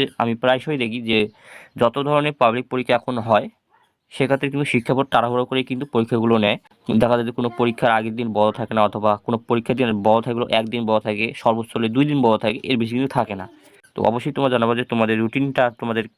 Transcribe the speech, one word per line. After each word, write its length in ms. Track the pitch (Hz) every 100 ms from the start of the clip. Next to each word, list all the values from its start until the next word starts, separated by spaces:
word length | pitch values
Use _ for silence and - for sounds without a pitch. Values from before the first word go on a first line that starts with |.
| 135 -
আমি 160 | 120 113
প্রায়শই 420 | 127 127 156 147
দেখি 220 | 117 120
যে 160 | 113 110 107 - - - - -
যত 180 | 117 139
ধরনের 300 | 139 147 147
পাবলিক 320 | 147 120 117 -
পরীক্ষা 240 | 127 123 123
এখন 200 | - 123
হয়, 300 | 113 107 165 - _ _ _ _ _
সেক্ষেত্রে 340 | - 131 135 139
কিন্তু 180 | 135 143
শিক্ষা 240 | 127 117
বোর্ড 140 | 131 135
তাড়াহুড়ো 340 | 123 117 123 123
করে 160 | 131
কিন্তু 220 | 131 127 139
পরীক্ষাগুলো 500 | 117 113 120 113 113
নেয়। 200 | 104 113 - _ -
দেখা 280 | 110 120 120
যায় 100 | 117
যে 60 |
কোনো 160 | - 120
পরীক্ষার 420 | - 120 117 123
আগের 220 | 113 113 110
দিন 120 | 117
বড় 160 | 104 107
থাকে 220 | 107 113
না, 80 | 110
অথবা 280 | 104 107 104 104
কোনো 140 | - 117 -
পরীক্ষার 280 | 120 117 123
দিন 120 | 123 104
বড় 160 | 101 113
থাকলেও 260 | 120 117 120
একদিন 320 | 113 113 120 110
বড় 140 | 107
থাকে, 260 | 110 104 113 -
সর্বোচ্চ 360 | 117 113 113
হলে 140 | 120 113
দুই 160 | 117 147
দিন 140 | 147
বড় 140 | 120 107
থাকে, 200 | 113 120
এর 140 | - 127
বেশি 160 | 113 120
কিন্তু 160 | 135
থাকে 220 | 131 107 98
না। 100 | 92 - _ _ _
তো 80 | -
অবশ্যই 320 | 104 117 151 139
তোমরা 140 | 135
জানাবা 240 | 123 117 117
যে 80 |
তোমাদের 320 | 120 117 110 110
রুটিনটা 440 | 110 135 139 135 123 113
তোমাদের 260 | 120 113 113